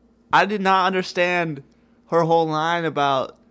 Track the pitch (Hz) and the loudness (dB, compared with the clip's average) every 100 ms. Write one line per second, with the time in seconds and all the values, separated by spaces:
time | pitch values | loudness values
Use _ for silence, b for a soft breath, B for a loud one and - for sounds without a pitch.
0 | _ _ _ 151 190 208 190 190 185 190 | _ _ _ 0 2 0 0 2 2 0
1 | 175 - 175 180 165 139 - b b b | -4 -2 0 0 -2 -6 -14 b b b
2 | _ 165 160 165 160 156 160 170 165 143 | _ 0 2 2 2 -2 -2 -2 -2 -2
3 | 143 135 - - _ | 0 0 -4 -10 _